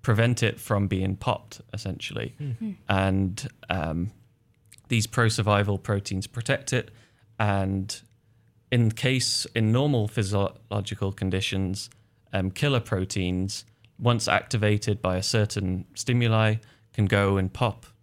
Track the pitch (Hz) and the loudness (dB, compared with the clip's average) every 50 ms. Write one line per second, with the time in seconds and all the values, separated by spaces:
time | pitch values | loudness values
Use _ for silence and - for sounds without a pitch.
0 | - - 110 107 117 120 123 - 120 107 - - - - 110 101 101 95 98 92 | 2 2 4 4 4 4 4 2 0 0 0 -4 -4 0 2 2 2 2 2 0
1 | 95 98 98 95 - 127 - - - - - - - _ - 107 - 95 90 - | 0 -2 -2 -2 -2 -4 -4 -4 -6 -16 -20 -20 -16 _ -12 -8 -6 -8 -8 -8
2 | - - - - 55 - - - 147 139 117 - 226 214 190 - - - 98 95 | -10 -8 -6 -6 -8 -8 -8 -8 -8 -6 -6 -6 -8 -10 -10 -10 -2 0 2 2
3 | 98 98 95 98 98 92 98 - - - - _ - - 90 90 78 80 78 82 | 4 2 2 2 2 0 -2 -6 -10 -12 -14 _ -6 -4 -2 -2 -2 -2 -2 -4
4 | 87 107 - - _ _ _ _ _ _ _ _ _ _ - - _ - 123 113 | -4 -6 -8 -14 _ _ _ _ _ _ _ _ _ _ -20 -20 _ 0 0 0
5 | 107 - - 127 117 110 - - 104 107 104 101 101 101 101 95 - - 104 98 | 0 0 0 2 2 2 2 2 2 4 4 4 4 2 0 -2 -2 -2 -2 -2
6 | 98 - 101 95 98 - - 120 110 - 139 - - - - 123 - - - - | -2 -4 -6 -6 -6 -6 -10 -8 -2 -2 -4 -2 -2 -4 -4 -4 -4 -6 -18 -20
7 | - _ _ _ _ _ _ - 110 104 98 98 95 98 98 98 95 98 - - | -20 _ _ _ _ _ _ -2 0 0 0 0 0 0 -2 -2 -4 -6 -10 -14
8 | - _ _ _ _ _ _ _ _ _ _ _ _ _ 123 120 117 110 107 - | -14 _ _ _ _ _ _ _ _ _ _ _ _ _ 2 2 2 2 0 0
9 | - 127 131 127 - - - - - - - - 110 107 113 127 143 151 139 117 | 0 0 2 2 0 -2 -2 -4 -6 -4 -2 0 2 4 4 2 2 2 2 0
10 | 107 104 - 120 104 92 104 98 98 - - - - _ 101 104 101 - 101 - | 0 0 -2 -2 -2 0 0 0 0 -2 -4 -10 -12 _ -6 -6 -4 -6 -6 -4
11 | 101 98 98 - 95 92 92 95 95 - - 95 95 90 95 95 - - - _ | -4 -4 -2 -2 -2 -2 0 0 -2 -2 -2 -2 -2 -2 -4 -6 -8 -12 -16 _
12 | _ _ _ _ _ _ - 98 95 95 95 - 143 147 135 120 113 - 107 92 | _ _ _ _ _ _ -4 -2 -2 -2 -2 -2 0 0 0 0 0 -2 -2 -2
13 | 95 95 - 101 92 90 92 90 95 98 - - - _ _ _ _ _ _ - | -2 -2 -2 -2 0 0 0 0 -2 -2 -4 -8 -12 _ _ _ _ _ _ -2
14 | 113 120 120 113 113 - - 98 - - - 110 107 104 104 101 - 107 101 - | 0 0 2 2 2 0 0 0 0 -2 -2 2 2 2 2 2 0 -2 -2 0
15 | - 95 92 92 95 - - 110 104 101 - 104 98 92 92 92 - - - - | 0 0 0 0 -2 0 2 2 2 2 0 -2 -2 -2 -2 -4 -6 -10 -12 -8
16 | - - 120 123 120 113 113 110 110 107 107 110 - - - _ _ _ - - | -2 0 2 2 4 4 4 4 4 4 2 0 -4 -12 -20 _ _ _ 0 0
17 | 104 92 110 101 101 98 98 98 95 92 - - 123 110 98 - - - _ _ | 2 4 4 4 4 4 4 2 2 0 -2 -2 -2 -2 -2 -6 -18 -20 _ _